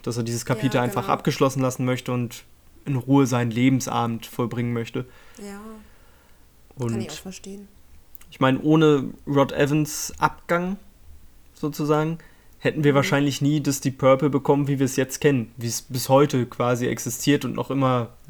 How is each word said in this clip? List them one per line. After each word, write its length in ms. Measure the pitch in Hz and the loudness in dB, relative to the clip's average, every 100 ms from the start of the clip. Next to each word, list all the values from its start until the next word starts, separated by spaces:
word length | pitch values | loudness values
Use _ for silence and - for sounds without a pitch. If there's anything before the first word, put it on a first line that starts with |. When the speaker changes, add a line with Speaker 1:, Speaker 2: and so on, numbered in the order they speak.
Speaker 1:
Dass 140 | - 120 | -6 -4
er 60 | |
dieses 220 | 117 117 - | -4 -4 -4
Kapitel 300 | 131 131 123 | -2 0 0
Speaker 2:
Ja, 60 | |
Speaker 1:
einfach 200 | 123 - | 0 -2
Speaker 2:
genau. 100 | 117 | -2
Speaker 1:
abgeschlossen 480 | 143 - 139 143 135 | -2 -2 0 0 2
lassen 240 | 131 123 127 | -2 -2 -2
möchte 260 | 127 - | -2 -4
und 320 | 123 120 - - - _ - - | -4 -4 -8 -20 -20 _ -12 -4
in 120 | 131 | -2
Ruhe 280 | 120 139 135 | 4 4 4
seinen 220 | 123 120 | 2 0
Lebensabend 720 | 113 127 131 120 117 117 113 - | 2 4 2 0 -2 -2 -4 -8
vollbringen 480 | - 120 113 120 | -6 -4 -2 -4
möchte. 320 | 120 117 127 123 - - - | -4 -6 -8 -8 -14 -20 -18
Speaker 2:
Ja. 240 | 202 202 220 220 214 - - - _ - _ _ - - | -16 -14 -16 -18 -20 -20 -20 -20 _ -20 _ _ -20 -8
Speaker 1:
Und 160 | 120 | -6
Speaker 2:
Kann 80 | 113 | -4
ich 100 | 90 | -6
auch 40 | - | -10
verstehen. 540 | 190 185 190 202 202 - - - - - - | -14 -16 -16 -18 -18 -20 -20 -20 -20 -20 -14
Speaker 1:
ich 120 | - | -2
meine, 180 | 131 131 | 0 2
ohne 540 | 151 156 156 147 123 - - | 2 4 6 4 0 -8 -2
Rod 280 | 143 139 | 2 2
Evans 580 | - 143 151 147 - - - | 2 0 0 -2 -6 -10 -2
Abgang 580 | 151 - - 175 180 202 - - - - - - - | -2 -2 -4 -2 -2 -8 -12 -20 -20 -20 -20 -20 -20
sozusagen 640 | - 151 143 147 151 156 165 - - - - | -8 -6 -4 0 0 0 -4 -12 -20 -20 -6
hätten 260 | - - | -4 2
wir 80 | 147 | 4
Speaker 2:
Mhm. 40 | 139 | 4
Speaker 1:
wahrscheinlich 440 | 135 143 143 127 | 4 2 2 2
nie 200 | 143 151 | 2 2
das 180 | 143 135 | 0 -2
Deep 200 | 139 127 | -2 2
Purple 300 | 131 135 147 | 4 6 4
bekommen, 380 | 135 139 143 139 | 2 2 2 2
wie 120 | 139 | 0
wir 60 | 135 | 0
es 120 | - | 0
jetzt 240 | 131 - | -2 0
kennen, 320 | 151 135 110 - | 2 2 0 -6
wie 120 | 117 | -6
es 160 | 113 | -6
bis 260 | - 127 - | -6 -6 2
heute 360 | 135 147 139 117 | 4 4 2 -2
quasi 420 | - 120 123 123 | -2 -2 0 -2
existiert 580 | 117 - - - 143 123 | -4 -6 -4 2 2 0
und 80 | |
noch 180 | 120 120 | -4 -4
immer, 380 | 135 131 127 113 - - | 0 2 0 -2 -10 -20